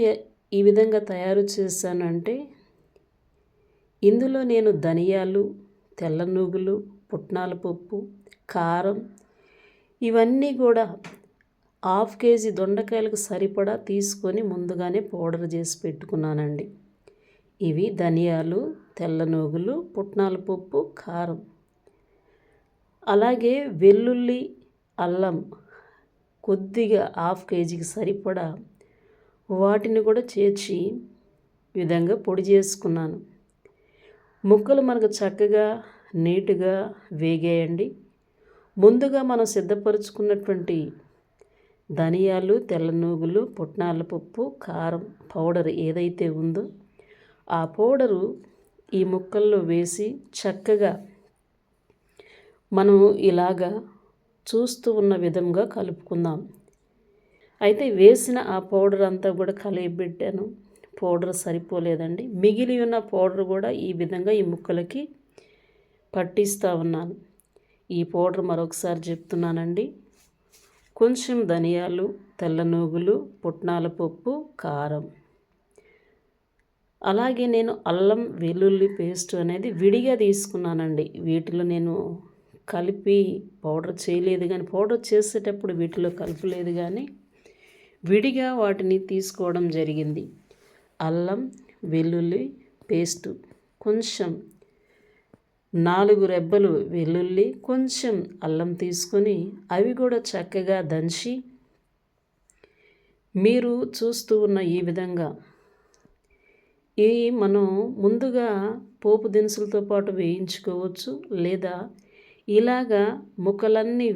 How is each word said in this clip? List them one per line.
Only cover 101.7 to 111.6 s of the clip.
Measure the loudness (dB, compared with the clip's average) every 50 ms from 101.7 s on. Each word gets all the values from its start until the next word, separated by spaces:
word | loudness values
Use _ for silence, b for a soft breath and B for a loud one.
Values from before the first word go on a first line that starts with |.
| _ _ _ _ _ _ _ _ _ _ _ _ _ _ _ b b b b b b b b b b b b b b b b _ -2
మీరు | 2 4 4 4 4 2 0 -2 -2 -4 -6 -6
చూస్తూ | -4 -4 -4 -4 -4 -2 0 2 2 4
ఉన్న | 2 2 0 0 0 -2
ఈ | -2 -2 -2
విధంగా | -4 -4 -4 -4 -4 -4 -4 -4 -6 b b b b b b b b b b b b b b b _ _ _ _ _ _ _ _ _ _ _ _ _ _ _ _ _
ఈ | 4 4 4 4 4 2 0 2 2 2
మనం | 2 4 4 2 2 0 -2 -2 -4 -2 0 2
ముందుగా | 2 2 2 0 -2 0 0 0 0 -2 -2 -2 -4 -6 -8 -14 -18 _ _ 2
పోపు | 2 2 2 2 2 2
దినుసులతో | 2 2 2 0 -4 -4 -2 -2 -2 -2 0
పాటు | 0 0 0 -2 -2 -2
వేయించుకోవచ్చు, | -2 -2 -2 -2 -4 -8 -8 -8 -8 -6 -6 -4 -6 -8 -8 -10 -10 -10 -10 -10 -10 -8 -4 -4 -2
లేదా | -2 -2 -2